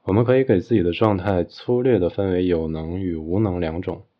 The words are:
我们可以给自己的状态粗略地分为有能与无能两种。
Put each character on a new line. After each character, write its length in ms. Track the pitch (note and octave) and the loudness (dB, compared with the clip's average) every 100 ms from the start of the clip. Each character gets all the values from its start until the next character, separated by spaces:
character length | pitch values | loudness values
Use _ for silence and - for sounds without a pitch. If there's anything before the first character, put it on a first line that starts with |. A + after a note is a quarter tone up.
我 100 | - | 0
们 100 | G2 | 2
可 140 | A#2+ B2+ | 4 2
以 60 | |
给 160 | C3 G2 | 4 0
自 160 | - A2+ | 2 0
己 80 | |
的 80 | F2 | 2
状 260 | E2+ A2 G2 | 2 2 2
态 260 | G2 F2+ | 0 0
粗 380 | E2+ - - B2 | -2 -6 -4 0
略 160 | C3 A2 | 2 2
地 140 | F2 | 0
分 200 | - G2 | -2 -2
为 140 | F2+ F#2 | 0 0
有 220 | E2 D#2+ | 0 -2
能 320 | D#2 D#2+ F2+ | -6 -6 -6
与 140 | F#2 D#2+ | -6 -6
无 240 | D#2+ F#2+ | -4 -2
能 200 | G#2+ F2 | 0 -2
两 220 | E2 E2 | -4 -4
种。 220 | F#2 F2 - | -6 -8 -12